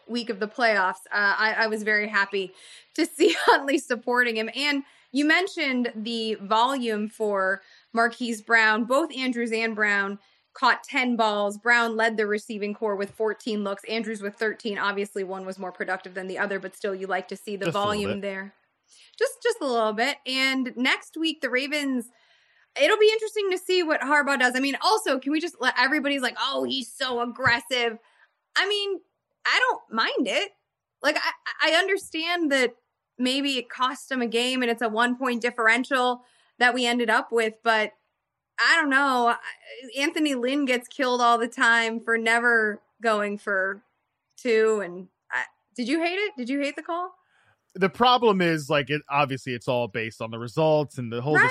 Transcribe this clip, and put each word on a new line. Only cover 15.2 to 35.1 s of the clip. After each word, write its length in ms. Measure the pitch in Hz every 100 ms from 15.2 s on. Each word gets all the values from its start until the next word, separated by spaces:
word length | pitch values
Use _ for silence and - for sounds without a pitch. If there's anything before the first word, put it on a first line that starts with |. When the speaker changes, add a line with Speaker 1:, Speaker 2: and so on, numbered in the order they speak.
Speaker 1:
one 240 | 185 190 190
was 100 | 190
more 140 | 185
productive 440 | - 185 185 190
than 120 | 185 190
the 120 | 185
other, 200 | 202 190
but 160 | 190
still, 220 | - 208 190
you 100 | 190
like 220 | 185 196
to 80 | 190
see 180 | -
the 120 | 202 196
Speaker 2:
Just 100 | 202
a 20 |
little 140 | 208
Speaker 1:
volume 280 | 208 202 202
Speaker 2:
bit. 20 |
Speaker 1:
there. 320 | 196 190 202 _ _ _ _ - - -
Just, 180 | 523 -
just 180 | 480 453
a 60 | 285
little 260 | 233 214
bit. 240 | 214 254 277 -
And 460 | 262 269 262 254 -
next 400 | 262 403 - 320
week, 240 | 320 311
the 80 | 262
Ravens, 580 | 247 277 294 277 254 226 _ _ _ _ _ _ -
it'll 180 | 294 415
be 140 | 427
interesting 400 | 440 427 427 392
to 60 | 359
see 260 | - 370
what 160 | 320 294
Harbaugh 400 | 254 294 269 277
does. 160 | 254 254
I 40 |
mean, 160 | 277 262
also, 380 | 339 440 381 269
can 100 | 277
we 100 | 311
just 140 | 330 -
let, 140 | 247 254
everybody's 440 | 262 302 269 277
like, 140 | 247 214
"Oh, 240 | 254 269
he's 280 | 254 269 240
so 280 | - 262 240
aggressive." 800 | 240 240 254 233 - 247 233 220 _ _ _ _ _ -
I 120 | 381
mean, 300 | 415 403 381 - _ _ _ 233
I 140 | 330
don't 360 | 508 - - 220
mind 300 | 294 523 220
it. 240 | 262 403 - _ _ _ _
Like, 140 | 277 311
I, 540 | 330 - - - 311
I 40 | 320
understand 720 | 381 392 - 320 330 349 311
that 240 | 269 240 - _ _ _ -
maybe 420 | 254 269 277 262
it 120 | 240
cost 400 | - 254 277 -
him 100 | 262
a 60 | 240
game 340 | 226 247 254
and 80 | 240
it's 140 | 226
a 60 | 233
one-point 520 | 214 240